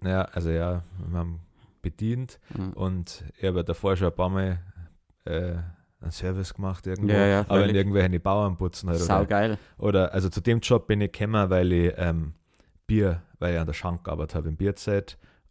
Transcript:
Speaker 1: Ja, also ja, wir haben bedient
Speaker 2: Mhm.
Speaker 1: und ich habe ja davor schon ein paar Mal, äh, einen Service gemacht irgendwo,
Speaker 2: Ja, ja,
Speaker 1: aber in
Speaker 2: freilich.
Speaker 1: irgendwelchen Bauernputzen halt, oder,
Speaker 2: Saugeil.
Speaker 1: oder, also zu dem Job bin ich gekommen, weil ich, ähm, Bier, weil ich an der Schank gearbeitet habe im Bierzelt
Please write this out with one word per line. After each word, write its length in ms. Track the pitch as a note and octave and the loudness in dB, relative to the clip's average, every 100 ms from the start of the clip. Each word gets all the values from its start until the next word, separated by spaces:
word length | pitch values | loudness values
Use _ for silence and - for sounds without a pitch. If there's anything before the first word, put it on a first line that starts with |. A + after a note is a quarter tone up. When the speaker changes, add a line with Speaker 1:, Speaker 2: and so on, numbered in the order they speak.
Speaker 1:
Ja, 180 | F#2 F#2+ - | -2 0 -2
also 240 | - E2 | -2 -2
ja, 320 | E2 F2 F2 E2+ F#2 E2 | 0 -2 -4 -8 -12 -6
wir 100 | F2 | -4
haben 220 | E2+ E2+ - _ _ _ | -6 -8 -14 _ _ _
bedient 560 | F2 - A2 B2 B2+ - - - | -8 -4 -4 -4 -6 -14 -12 -8
Speaker 2:
Mhm. 160 | F#2+ | -6
Speaker 1:
und 500 | - F#2 F#2 E2+ - D2 - | -4 -2 -2 -6 -12 -16 -4
ich 60 | |
habe 140 | F#2+ F2+ | -2 0
ja 40 | |
davor 340 | E2+ E2 G2 F#2 | -2 -2 0 2
schon 120 | F2+ | 2
ein 60 | |
paar 140 | - F#2 | 2 0
Mal, 320 | F#2+ F#2+ F2 - - E2+ _ _ _ | 0 -2 -4 -8 -18 -20 _ _ _
äh, 300 | - E2 F2+ E2+ E2+ - _ - | -6 -4 -4 -6 -8 -14 _ -12
einen 100 | E2+ | -10
Service 420 | - F#2 F#2 F#2 | -6 -4 -4 -6
gemacht 320 | - F#2+ F#2 F#2+ | -6 -6 -6 -6
irgendwo, 260 | F#2 G2+ | -2 2
Speaker 2:
Ja, 140 | G#2 G2+ | 4 6
ja, 140 | G2 | 4
Speaker 1:
aber 160 | G2 G2 | 4 4
in 40 | |
Speaker 2:
freilich. 140 | G2+ G2 | 4 4
Speaker 1:
irgendwelchen 440 | G2 G2 F#2 F2 | 4 4 4 2
Bauernputzen 640 | G2 G2+ G2+ F2 F2+ - F#2 | 2 2 2 0 -4 -4 -2
halt, 100 | E2+ | 0
oder, 60 | F2 | 2
Speaker 2:
Saugeil. 520 | F#2+ G2+ G2+ A2 G#2 - - | 2 2 2 2 -2 -8 -4
Speaker 1:
oder, 360 | G#2 G2 F#2 | 2 4 4
also 140 | F#2+ F#2 | 2 0
zu 120 | - | 0
dem 200 | A#2+ A#2 | 2 2
Job 260 | - A#2 - | 4 2 4
bin 140 | G#2 | 0
ich 120 | G2+ | 0
gekommen, 380 | - G#2+ A2 F#2+ | -2 0 2 4
weil 220 | F#2 F2+ | 4 4
ich, 200 | F2 E2+ - | 4 2 2
ähm, 380 | F2 E2 D2+ - _ _ _ _ - | -2 -2 -4 -10 _ _ _ _ 0
Bier, 360 | G#2+ G2 E2+ - - | 2 2 0 -8 -6
weil 160 | F2 | -2
ich 60 | E2+ | -2
an 60 | D#2+ | -2
der 60 | |
Schank 300 | D#2 F2+ E2+ | -4 -6 -6
gearbeitet 300 | - D#2 D#2 | -6 -6 -4
habe 140 | E2+ E2 | -4 -6
im 80 | D#2+ | -2
Bierzelt 640 | G2 - - G2+ G2 - _ _ _ | -2 -2 -2 -2 -2 -18 _ _ _